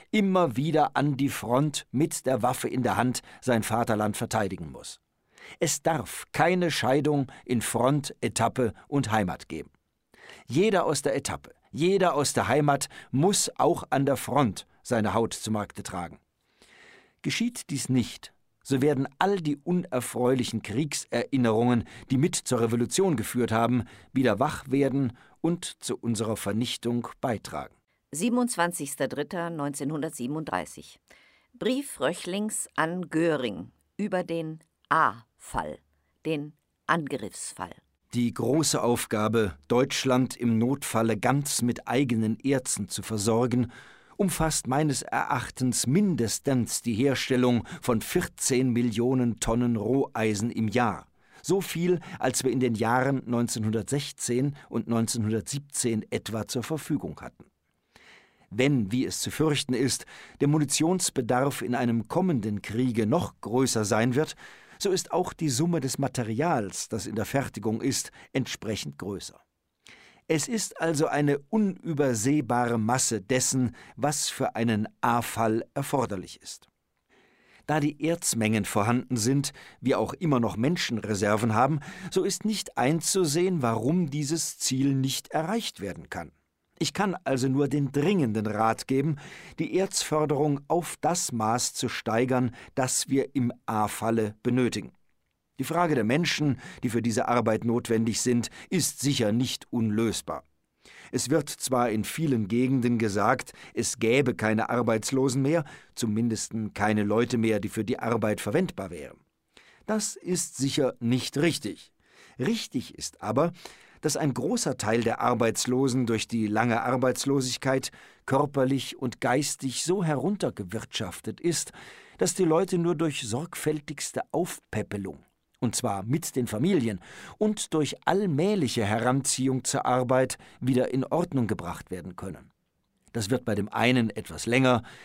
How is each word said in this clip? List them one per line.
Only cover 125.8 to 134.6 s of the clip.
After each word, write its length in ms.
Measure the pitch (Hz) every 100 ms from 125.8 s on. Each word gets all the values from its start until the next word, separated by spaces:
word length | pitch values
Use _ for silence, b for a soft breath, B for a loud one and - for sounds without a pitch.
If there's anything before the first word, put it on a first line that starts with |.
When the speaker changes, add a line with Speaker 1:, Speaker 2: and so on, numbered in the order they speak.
| 117 98
Speaker 1:
mit 320 | 104 160 - 135
den 100 | 120
Familien, 540 | 107 165 180 113 95 B B B B
und 360 | 214 214 -
durch 220 | 160 139 - -
allmähliche 800 | 190 202 139 190 208 127 120 101
Heranziehung 800 | 110 120 135 - - 131 131
zur 220 | - 135 -
Arbeit 520 | 127 127 131 131 - B B
wieder 340 | 127 123 123
in 120 | 135 127
Ordnung 420 | 156 175 135 110
gebracht 420 | 90 85 85 -
werden 260 | 92 90 87
können. 360 | 95 73 - _ _ _ _ _ _
Das 160 | 117 98
wird 160 | 127 -
bei 100 | 104
dem 140 | 104
einen 400 | 113 113 127 113
etwas 360 | - - - 113
länger, 380 | 127